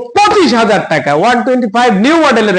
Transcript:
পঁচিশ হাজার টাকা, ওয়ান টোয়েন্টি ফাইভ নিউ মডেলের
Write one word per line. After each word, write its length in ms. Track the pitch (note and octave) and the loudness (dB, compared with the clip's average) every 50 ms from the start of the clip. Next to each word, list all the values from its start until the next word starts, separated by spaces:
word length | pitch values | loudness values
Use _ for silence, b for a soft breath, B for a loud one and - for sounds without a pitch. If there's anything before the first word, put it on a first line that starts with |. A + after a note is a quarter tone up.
| A#3+ - - | -2 -2 0
পঁচিশ 360 | G4+ G#4 G#4 G#4 G#4 E4+ A#3+ A#3 A3+ | 0 2 2 2 2 2 2 2 0
হাজার 220 | A3+ G3+ G#3 F#3 - - | 0 0 0 -2 -2 -2
টাকা, 180 | E3 D3+ B2+ C#3+ C#3+ D3+ | -4 -4 -2 -2 -2 0
ওয়ান 160 | F#3 A#3 B3 A#3+ G#3+ | 0 0 0 0 0
টোয়েন্টি 240 | C4+ B3+ B3+ B3 G#3+ G3 | -2 -2 -2 -2 -2 -2
ফাইভ 160 | A#3 B3 B3 G#3 F#3 G#3+ | 0 0 0 0 0 0
নিউ 120 | C#4 E4 E4 D#4 | 2 2 2 2
মডেলের 320 | C#4+ B3 A3+ G#3+ G#3+ F#3 | 2 2 0 0 0 0